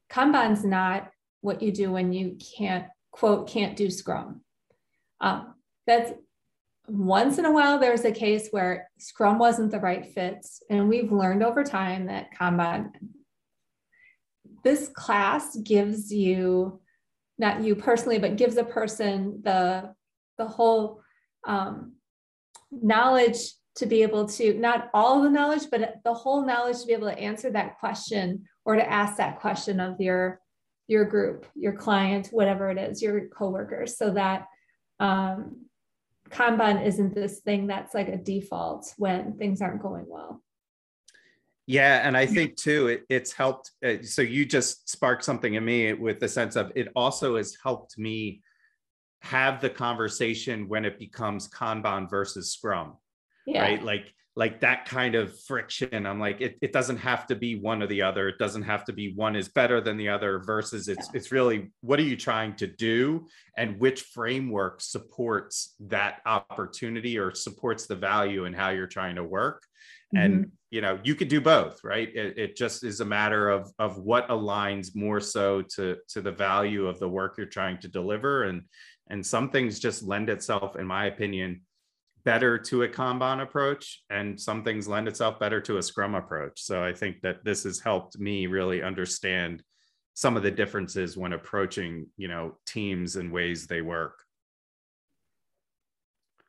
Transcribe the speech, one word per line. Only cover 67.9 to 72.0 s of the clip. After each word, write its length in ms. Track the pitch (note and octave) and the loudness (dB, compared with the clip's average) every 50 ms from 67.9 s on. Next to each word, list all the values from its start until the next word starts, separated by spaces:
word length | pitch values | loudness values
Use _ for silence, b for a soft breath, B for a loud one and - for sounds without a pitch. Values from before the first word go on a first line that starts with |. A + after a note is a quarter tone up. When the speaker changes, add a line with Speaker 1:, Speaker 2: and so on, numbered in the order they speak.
| G#2 | -8
Speaker 2:
value 500 | F#2 G2 G2 G2+ G#2+ G#2 G2+ G2+ F#2+ F2+ | -4 -2 0 0 2 0 0 -2 -4 -4
in 80 | F2+ F2 | -6 -6
how 160 | F2 G2 F#2+ | -4 -2 -2
you're 180 | F#2+ F#2 F#2+ F2+ | -2 -2 -6 -6
trying 280 | - G2 F#2 F2+ F2 F2+ | -6 -6 -6 -6 -6 -6
to 60 | F2 | -6
work? 380 | D#2+ F#2 G2 A#2 D3 - - _ _ B B B B B B B B - | -4 -2 -2 -2 -2 -4 -8 _ _ B B B B B B B B 2
And, 180 | F#2+ - G2+ F#2+ | 4 4 6 6
Speaker 1:
Mm-hmm. 160 | F#2 G2 - - _ _ - | 4 2 0 -6 _ _ -8
Speaker 2:
you 100 | - A2+ | -4 -2
know, 180 | G#2 G2 F#2+ F#2+ G2+ | 0 0 -2 -2 -2
you 100 | C3 D3+ | -2 -2
could 140 | - F3+ C3 | 0 0 2
do 120 | C#3+ D3+ | 2 4
both, 440 | B2+ D#3+ D#3+ C3+ - - - - - | 6 6 6 6 6 2 -4 -12 -8
right? 260 | G#2+ G2+ A2 | -4 -4 -4